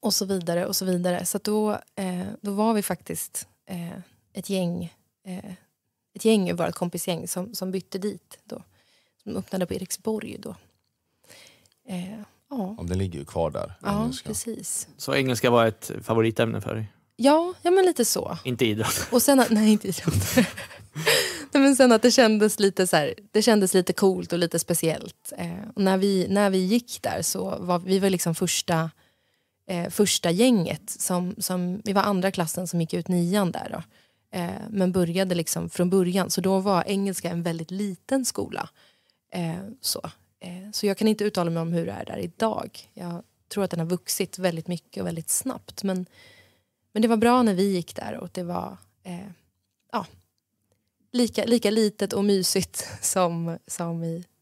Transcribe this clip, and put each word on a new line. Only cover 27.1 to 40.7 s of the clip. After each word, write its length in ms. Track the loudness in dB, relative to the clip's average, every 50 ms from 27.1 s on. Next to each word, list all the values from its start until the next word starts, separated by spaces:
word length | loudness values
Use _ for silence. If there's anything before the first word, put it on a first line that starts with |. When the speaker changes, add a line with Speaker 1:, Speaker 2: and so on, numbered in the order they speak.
| -4 -4 -4
Speaker 1:
så 340 | -4 -4 -4 -4 -6 -6 -8
var 180 | -2 -2 -2 -2
vi 200 | 0 0 0 2
var 120 | 2 2
liksom 240 | 0 0 0 -2 -2
första, 560 | -2 -2 -2 -2 -4 -2 0 0 0 0 -2 -6 _ _ _ _ _ _ _ _ _ _ _ _ _ _
eh, 220 | _ -6 -6 -6 -6
första 400 | 0 2 2 2 2 0 2 0
gänget 600 | 2 4 6 6 6 4 2 0 -2 -6 -6 -12
som, 440 | -10 -6 -4 -2 -2 -2 -2 -4 -6 -6
som, 420 | -6 -4 -2 -2 -2 -2 -4 -6 -4
vi 80 | 0 0
var 100 | 2 2
andra 280 | 2 0 0 0 0
klassen 380 | 0 0 -2 -2 -2 -6 -6 -2
som 120 | -2 -2
gick 140 | -2 0 -2
ut 140 | -6 -2 0
nian 420 | 0 0 2 2 2 2 0 0 -2
där 160 | -6 -8 -8 -10
då. 100 | -12 -12 _ _ _ _ _ _ _ _ _ -8 -8
Eh, 120 | -6 -6 -8 -10 -12 -8
men 220 | -2 0 0 2 2
började 420 | 2 0 0 2 0 0 0 0
liksom 360 | -2 -2 -2 -4 -4 -4 -6
från 200 | -2 0 0 2
början. 400 | 4 4 2 4 2 2 2 2
Så 100 | 0 -2
då 180 | 0 2 2 2
var 260 | 2 2 2 2 2
engelska 440 | 0 -2 -2 0 -2 -4 -4 -6 -4
en 120 | -4 -2 -2
väldigt 280 | -2 -4 -4 -6 -8
liten 540 | -6 -6 -4 -4 -6 -8 _ -2 -2 -2 0
skola. 440 | -2 -4 -4 -6 -6 -6 -8 -8 -10 _ _ _ _ _ _ _ _ _ _ _ _ -8
Eh, 220 | -6 -4 -4 -6 -6 -10 -12 -16 -10
så. 200 | -6 -6 -6 -6 -8 -12 -14 _ _ _ _ _
Eh, 300 | -16 -14 -14 -14 -16 -10